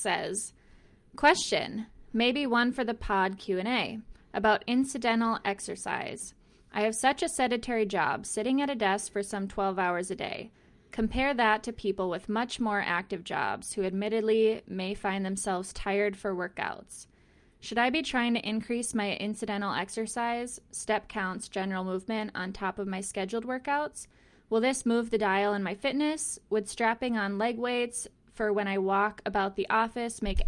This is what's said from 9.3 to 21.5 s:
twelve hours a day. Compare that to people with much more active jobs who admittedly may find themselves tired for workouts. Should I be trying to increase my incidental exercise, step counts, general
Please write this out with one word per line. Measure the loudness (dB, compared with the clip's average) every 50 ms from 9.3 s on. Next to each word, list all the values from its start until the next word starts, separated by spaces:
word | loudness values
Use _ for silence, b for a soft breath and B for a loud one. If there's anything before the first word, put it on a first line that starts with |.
| -4 -4 -4 -4
twelve | -2 0 0 0 2 2
hours | 0 0 0 0 -2 -4
a | -4
day. | -4 -4 -6 -6 -8 -10 -12 b b b b b b b b
Compare | -4 -2 -2 0 2 2 2 2 2
that | 4 4 4 4 4 2
to | -6
people | -8 -4 -2 -2 0 0 0 -2
with | -2 -4 -4 -2
much | -2 -2 -2 -4 -4 -2
more | -2 0 0 0
active | 0 0 0 -2 -2 -4 -8 -8 -6
jobs | -6 -2 -2 0 -2 -2 -4 -6 -8 -4
who | -2 -2
admittedly | -2 0 -2 -2 0 0 0 2 4 4 4 4 4 2 0 -4
may | -8 -6 -6 -4 -4 -6
find | -4 -2 -2 -2 0 -2
themselves | -2 -4 -4 -2 -2 -2 -2 -4 -6
tired | -8 -6 -4 -2 0 2 2 2 0 -2
for | -4 -4 -2
workouts. | -2 -4 -6 -4 -4 -4 -4 -4 -6 -12 -16 -18 -18 -18 -20 b b b b b b b b b b
Should | -12 -4 0 2
I | 2 2
be | 2 0
trying | -2 0 0 0 2 2 0
to | 0 0 -2
increase | -2 -4 -2 -2 -4 -2 -2 -2 -2
my | -2 0 0 -2 -4
incidental | -4 -6 -4 -4 -4 -4 -4 -2 -2 -2 -2
exercise, | -4 -4 -6 -4 -6 -6 -4 -4 -4 -2 -2 -2 -2 -4 -8 -10 -14 -16 _
step | -12 -10 -2 0 0 0 0 -4
counts, | -6 -4 -4 -4 -4 -6 -10
general | -6